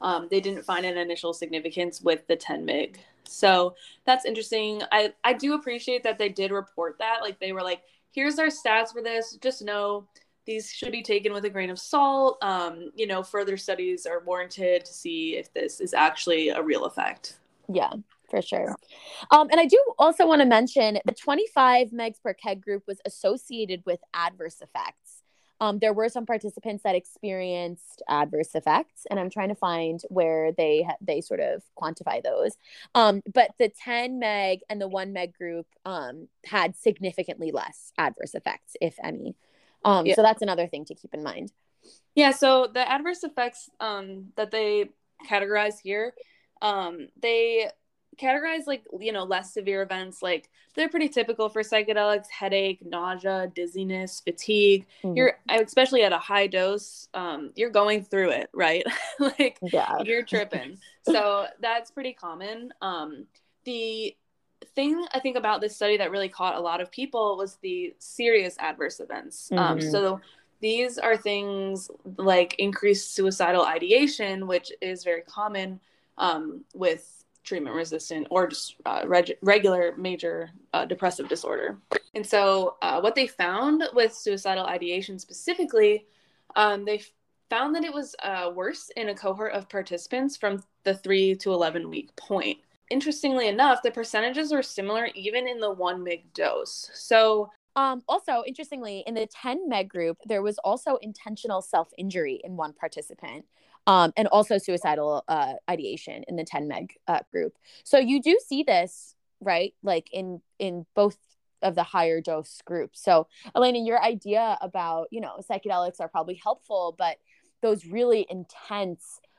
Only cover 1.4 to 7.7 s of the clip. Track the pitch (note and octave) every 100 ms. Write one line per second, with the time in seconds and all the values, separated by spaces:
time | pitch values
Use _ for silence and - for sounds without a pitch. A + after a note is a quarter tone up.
1.4 | E3 D#3+ D#3+ E3+ F3 E3+ F3 D#3+ - E3
2.4 | - D3+ D#3+ D3 - - - _ - -
3.4 | G3+ F#3 F3+ F3+ - - - B3+ - A3
4.4 | A3 A3+ G#3+ G#3 - G#3+ G#3+ - A#3 B3
5.4 | C#4 D4+ C#4 A#3+ B3 B3 A#3+ G#3+ G#3 G3
6.4 | G3 G3 G3 - E3 D3+ A3 A3+ G#3+ F#3+
7.4 | F#3+ F#3+ F#3